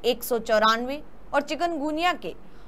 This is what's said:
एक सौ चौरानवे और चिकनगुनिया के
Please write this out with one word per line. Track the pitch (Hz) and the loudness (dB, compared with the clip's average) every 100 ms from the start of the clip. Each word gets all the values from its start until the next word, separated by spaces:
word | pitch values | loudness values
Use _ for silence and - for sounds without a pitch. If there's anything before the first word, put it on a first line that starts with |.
| 240 | -2
एक | 240 | 0
सौ | - 233 | 0 -2
चौरानवे | 226 214 220 226 247 294 - - - | 4 6 6 4 0 -6 -8 -14 0
और | 285 | 0
चिकनगुनिया | 285 302 349 320 302 311 349 330 | 0 -2 0 0 -2 0 0 0
के | 170 - - - | -6 -10 -12 -12